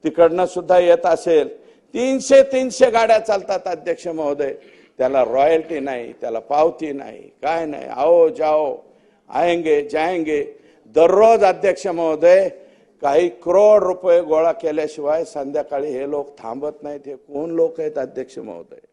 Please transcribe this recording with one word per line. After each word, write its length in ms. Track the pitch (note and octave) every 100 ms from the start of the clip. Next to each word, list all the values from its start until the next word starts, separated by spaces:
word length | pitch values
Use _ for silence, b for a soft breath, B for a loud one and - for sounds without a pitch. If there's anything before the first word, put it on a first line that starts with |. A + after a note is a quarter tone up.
तिकडनं 420 | D#3+ D#3+ E3 F3 F3+
सुद्धा 320 | F3+ E3+ F3+
येत 280 | F3 E3+ F3+
असेल. 560 | E3 F3+ D#3+ C3 - b b _
तीनशे, 480 | A3 B3+ C4+ - C4+
तीनशे 480 | C4+ C4 B3+ - B3+
गाड्या 280 | A3+ A3+ A3
चालतात, 420 | A3 G3+ F#3 F#3 F#3
अध्यक्ष 400 | E3 D#3+ E3 F3
महोदय. 480 | D#3+ D3 C#3+ D3 - b b b -
त्याला 260 | B2+ C3+
रॉयल्टी 560 | A#2 C3 D3 D#3+ D#3+ D#3
नाही, 320 | C#3 B2 A#2
त्याला 260 | - B2 A2+
पावती 540 | - C#3+ D#3+ E3+ D#3+
नाही, 300 | C#3 A2+ G#2
काय 440 | F#2 _ C#3+ E3 D#3+
नाही, 180 | C#3 C3 A#2
आओ 320 | D3+ E3+ D#3+
जाओ, 480 | C3+ D#3 D3+ D3 B2 _ b b b _
आएंगे 600 | C3+ F3 E3+ D#3+ D3 C#3
जाएंगे. 680 | D#3 E3 F#3 D#3 D3 C#3+ - b b _
दररोज, 580 | D3 E3+ F#3+ A3 A3
अध्यक्ष 420 | G3 F3+ G3 - G3
महोदय, 600 | E3+ E3 D3+ E3+ F#3 F#3+ - b b b _
काही 260 | C#3+ D3 F3
करोड 540 | - E3+ F#3 G#3 G#3
रुपये 380 | F#3 F3+ F#3 F3
गोळा 320 | E3 D#3 E3
केल्याशिवाय 720 | D#3 E3 D3+ D3+ D3+ C#3+ D#3+
संध्याकाळी 640 | D#3+ D3 C#3 D3 - C#3+ D3
हे 240 | C3 C#3+
लोक 280 | D3 C#3 -
थांबत 440 | A2+ B2+ D3 D3+
नाहीत. 180 | D3 D3 C#3
हे 80 |
कोण 360 | C3 _ C#3+ E3
लोक 300 | E3 E3 D#3+
आहेत, 180 | D3+ D3+
अध्यक्ष 400 | B2+ C3 C3 -
महोदय? 380 | A2 E2+ E2 A#1+ _